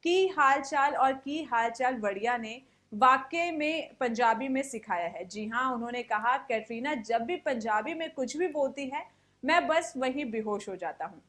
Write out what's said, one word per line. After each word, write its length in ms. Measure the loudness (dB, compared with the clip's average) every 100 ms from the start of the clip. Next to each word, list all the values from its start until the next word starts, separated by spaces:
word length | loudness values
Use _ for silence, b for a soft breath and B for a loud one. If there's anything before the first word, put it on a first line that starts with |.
की 260 | 2 4 4
हालचाल 640 | 4 4 4 2 2 2
और 180 | 4 2
की 300 | 2 -4 -6
हालचाल 520 | -2 0 0 0 0
बढ़िया 420 | 0 -2 -2 -2 -2
ने 260 | -4 -12 b b b
वाकई 560 | 4 6 6 2 -2 0
में 440 | 0 0 -2 -4
पंजाबी 540 | -2 -2 2 2 2 0
में 140 | -2
सिखाया 460 | -2 -8 -4 -2 -2
है। 160 | -6
जी 240 | -10 -8 -4
हां, 260 | -2 0
उन्होंने 280 | -2 -4 -6
कहा, 340 | -4 -2 2 0
"कैटरीना 580 | 0 -4 -2 -6 -4
जब 280 | -4 -2 -2
भी 140 | 0 -4
पंजाबी 580 | -2 -2 0 0 0
में 160 | -6 -6
कुछ 260 | -4 -4 -2
भी 120 | -2
बोलती 380 | 0 -2 -2 -6
है, 200 | -8 -10 b b b
मैं 220 | 2 2 4
बस 280 | 0 0 -2
वहीं 340 | -2 -2 -4
बेहोश 380 | -4 -2 -4 -6
हो 80 | -8
जाता 280 | -8 -8
हूं।" 140 | -10 -10